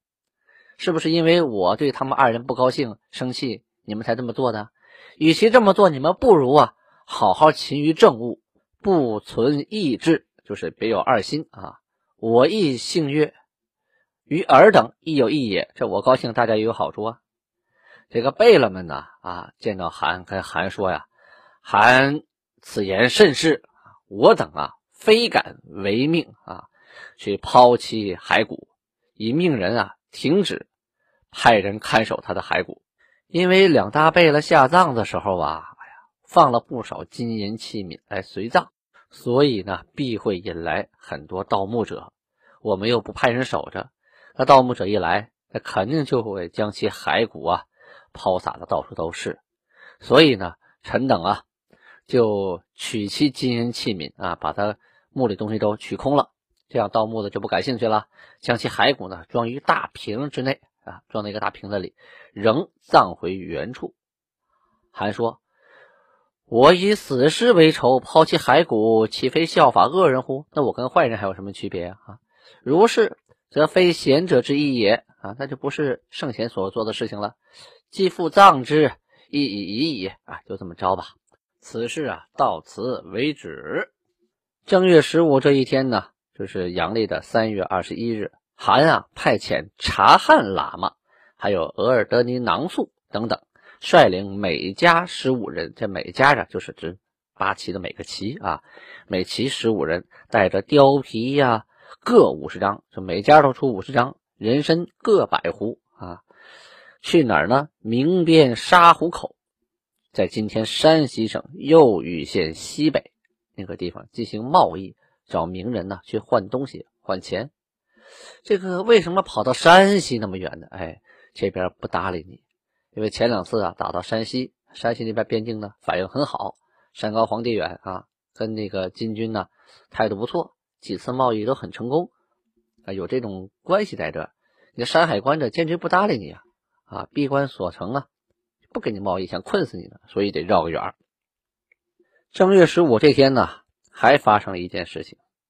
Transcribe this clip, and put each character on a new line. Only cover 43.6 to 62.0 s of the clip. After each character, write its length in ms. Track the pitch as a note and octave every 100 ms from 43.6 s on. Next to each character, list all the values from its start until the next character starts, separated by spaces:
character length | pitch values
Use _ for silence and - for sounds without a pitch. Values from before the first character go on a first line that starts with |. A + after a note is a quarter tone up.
| -
着， 180 | F#2+ - _ _ _ _ -
那 80 |
盗 180 | C3 C#3
墓 120 | B2
者 120 | A#2+ F#2+
一 100 | G#2
来， 360 | E2+ G2 A2+ _ _
那 80 | -
肯 300 | - - G2+
定 160 | D#3+
就 180 | C3+ B2+
会 260 | G#2+ G2 F2
将 220 | - G#2+
其 180 | - G#2
骸 380 | - - E2 A#2
骨 180 | E2
啊， 200 | D2+ F2+ - _ - - _
抛 260 | - - F2+
洒 140 | -
的 120 | -
到 180 | F2 E2+
处 100 | -
都 180 | - E2+
是。 280 | - - - _ _ _ _ - _
所 240 | - B2+
以 140 | D#3+ A2
呢， 180 | F2+ - _ _
臣 240 | - A#2 C3
等 140 | G2+
啊， 200 | F2 G#2 - _ _ _ _ _ _
就 560 | B2+ A2+ G2+ F#2+ F2+ _
取 340 | - - A2 G2+
其 220 | - D3
金 220 | - B2+
银 200 | A#2 A#2+
器 200 | - B2
皿 200 | F#2 C#2+ -
啊， 200 | F2+ E2
把 160 | D#2
他 260 | D#2 G#2 G#2+ _ _ _
墓 160 | C3+ A#2+
里 80 |
东 160 | F#2+ G#2+
西 80 | A2
都 180 | G#2 G#2+
取 200 | - G2
空 200 | C3+ C#3+
了， 140 | - _ _ _ _
这 100 | B2
样 120 | G#2
盗 160 | A#2 A2
墓 160 | A2+
的 60 | G2+
就 120 | G2+
不 80 | G2+
感 160 | F2+
兴 120 | A2+ A#2+
趣 120 | A#2
了， 180 | G#2+ - _ - _
将 160 | - A#2+
其 120 | A#2+
骸 260 | - A2
骨 140 | C#3+ F#2+
呢， 160 | F2+ E2
装 220 | B2 A#2
于 80 | C3+
大 320 | - E3 -
瓶 380 | - - G#2+ C#3+
之 120 | -
内 180 | C3 C3+ _ _
啊， 180 | - - _
装 160 | A2
在 60 | G#2
一 20 |
个 60 | G#2
大 100 | G2+
瓶 180 | - G2+
子 100 | G2+
里， 160 | F2+ -